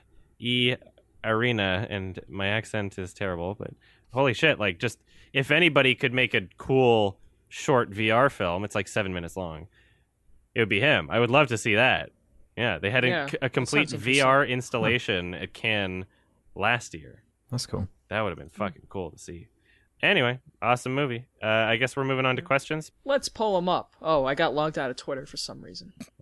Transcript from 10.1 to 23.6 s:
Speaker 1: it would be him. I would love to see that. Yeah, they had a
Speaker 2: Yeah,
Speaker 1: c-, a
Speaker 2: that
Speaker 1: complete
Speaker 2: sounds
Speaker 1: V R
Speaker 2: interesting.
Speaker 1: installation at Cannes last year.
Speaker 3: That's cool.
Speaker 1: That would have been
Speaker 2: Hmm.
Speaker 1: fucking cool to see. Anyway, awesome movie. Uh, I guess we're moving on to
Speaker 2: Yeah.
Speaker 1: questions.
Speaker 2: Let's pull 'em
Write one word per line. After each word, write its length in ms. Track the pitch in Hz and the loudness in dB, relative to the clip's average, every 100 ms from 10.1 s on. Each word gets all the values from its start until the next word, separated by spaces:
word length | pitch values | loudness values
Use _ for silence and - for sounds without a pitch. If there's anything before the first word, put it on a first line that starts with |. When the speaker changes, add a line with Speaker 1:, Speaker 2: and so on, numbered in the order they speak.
| _ _ - _ | _ _ -20 _
Speaker 1:
it 60 | 120 | -2
would 80 | 107 | 0
be 120 | 101 | 2
him. 280 | 143 117 73 | 2 2 2
I 80 | 107 | 0
would 100 | 120 | 4
love 160 | 135 135 | 4 4
to 100 | 110 | 0
see 180 | 120 104 | 2 4
that. 340 | 127 87 - _ _ _ - - | 4 2 -2 _ _ _ -16 -4
Yeah, 220 | 117 78 | -2 -2
they 120 | 98 | 0
had 140 | 127 | 2
a 40 | 123 | 2
Speaker 2:
Yeah, 180 | 160 127 | 0 -2
Speaker 1:
c-, 80 | - | -2
a 40 | |
Speaker 2:
that 80 | 135 | -2
Speaker 1:
complete 380 | 143 120 147 143 | -2 0 0 0
Speaker 2:
sounds 120 | 113 | -4
Speaker 1:
V 180 | 110 139 | 0 4
R 220 | 131 139 | 6 4
Speaker 2:
interesting. 100 | 135 | 2
Speaker 1:
installation 800 | 127 127 120 110 120 - 92 90 | -2 -4 -2 0 0 0 -2 -2
at 180 | 87 92 | -8 -10
Cannes 540 | - 113 104 95 92 95 _ _ _ _ 87 | -6 -2 -2 -2 -6 -10 _ _ _ _ -2
last 360 | 104 120 - | 0 0 -4
year. 280 | 80 67 58 _ _ - | -16 -18 -20 _ _ -10
Speaker 3:
That's 160 | 123 - | -8 -6
cool. 200 | 98 95 _ - | -6 -8 _ -8
Speaker 1:
That 140 | 101 | -4
would 80 | 104 | -4
have 80 | 73 | -6
been 100 | 76 | -12
Speaker 2:
Hmm. 80 | - | -6
Speaker 1:
fucking 300 | 101 - - | -6 -6 -12
cool 220 | 98 85 | -10 -10
to 80 | - | -12
see. 300 | - 85 - _ _ _ _ - | -16 -16 -18 _ _ _ _ -2
Anyway, 360 | 160 196 120 127 - - | 2 4 2 -2 -10 -4
awesome 320 | 113 123 127 | 0 0 0
movie. 320 | 135 143 117 123 - | -2 -2 -4 -10 -6
Uh, 40 | 107 | 0
I 300 | 110 113 117 | 2 2 2
guess 200 | 127 139 | 0 -2
we're 80 | |
moving 200 | 135 131 131 | -2 0 0
on 100 | 127 | 0
to 60 | |
Speaker 2:
Yeah. 40 | 170 | 0
Speaker 1:
questions. 460 | 135 - 156 - _ | 0 0 -8 -8 _
Speaker 2:
Let's 240 | 269 269 - | -2 -2 -2
pull 280 | - 214 | -4 0
'em 120 | 185 | 0